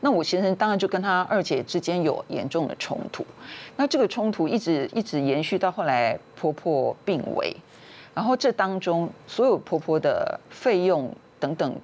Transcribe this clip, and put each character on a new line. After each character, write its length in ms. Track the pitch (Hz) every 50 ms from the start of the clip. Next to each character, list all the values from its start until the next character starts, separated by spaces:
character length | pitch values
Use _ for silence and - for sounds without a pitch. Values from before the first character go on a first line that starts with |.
那 100 | - 285
我 120 | 254 175 151
先 160 | - - 180
生 160 | 202 190 190
当 140 | 185 226 214
然 80 | 208
就 100 | 190 196
跟 140 | 190 - 185
他 220 | 185 202 185 180 185
二 180 | 185 208 202
姐 220 | 170 - 151 127 123
之 160 | - - 175
间 220 | - - 170 180 165
有 200 | 156 135 - -
严 200 | - 139 123 -
重 200 | 139 - 165 151
的 80 | - -
冲 200 | - - - - - - -
突。 140 | - - - - - - - - - - - - -
那 120 | - 269
这 100 | 285 -
个 100 | 285 247
冲 240 | 185 - 240 208 220
突 160 | 208 - 165
一 120 | 156 - 226
直， 280 | - 170 165 147 135 - -
一 80 | 226
直 180 | 214 - - 147
延 240 | 139 139 135 147 156
续 140 | - 202
到 140 | 180 - 180
后 140 | 175 - 180
来 300 | 151 131 120 120 113 113 - - - -
婆 160 | - - 156
婆 440 | 156 - - 175 156 135 127 117 - - -
病 160 | - 185 147 - - -
危， 200 | - - 85 - - - - - - - - - - - - -
然 100 | - 220
后 140 | 226 254
这 140 | 254 - 262
当 280 | 214 - 190 190 190 190
中 300 | - 185 170 170 170 160 - - -
所 220 | - - - 240
有 100 | 269 208
婆 220 | - - - - 156
婆 200 | 151 - 156 156
的 400 | 156 147 120 87 76 - - - - -
费 320 | - - - 254 214 180 180
用 280 | 185 180 151 131 123 - - - - - -
等 160 | - 139 151
等 200 | - 170 135 - -